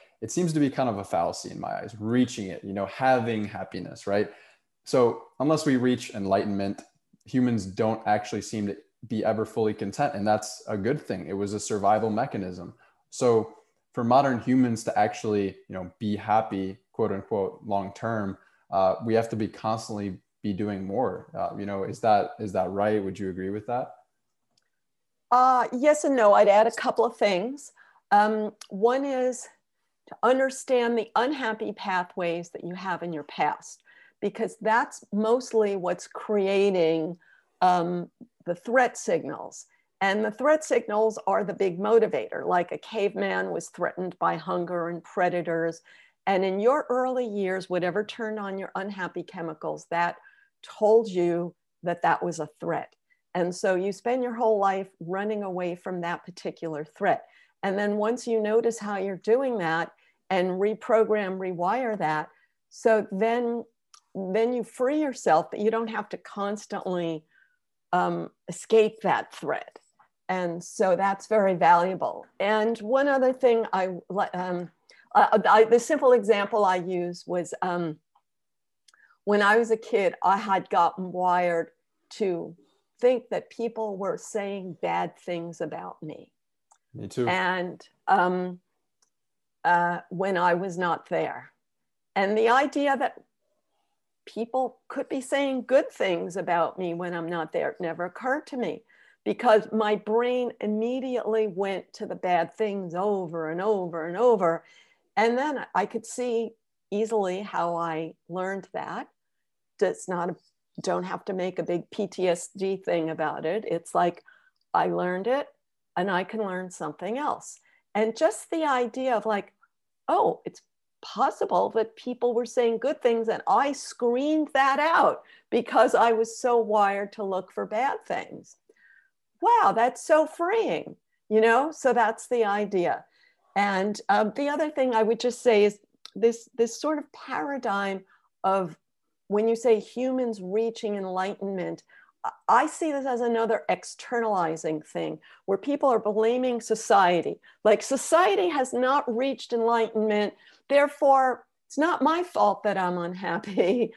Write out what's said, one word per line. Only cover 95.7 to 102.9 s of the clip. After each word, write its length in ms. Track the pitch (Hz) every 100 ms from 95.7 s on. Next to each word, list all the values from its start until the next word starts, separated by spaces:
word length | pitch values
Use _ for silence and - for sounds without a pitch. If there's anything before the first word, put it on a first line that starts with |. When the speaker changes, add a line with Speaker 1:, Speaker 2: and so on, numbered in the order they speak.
| 269 480
Speaker 2:
things 460 | - 190 170 185 185
about 420 | 175 170 156 -
me 160 | 175
when 180 | 170 180
I'm 140 | 170 165
not 240 | 170 160
there, 180 | 170 147
it 100 | -
never 260 | 165 160 180
occurred 400 | - 254 285 -
to 80 | 254
me 260 | 190 - _ _ _ _
because 440 | 214 - 233 214 214
my 240 | 220 208 208
brain 560 | 208 226 247 247 240 -
immediately 880 | 208 214 233 262 262 247 214 220 214
went 440 | 175 196 185 -
to 120 | - 196
the 80 |
bad 420 | 180 185 175 165 -
things 380 | 214 202 180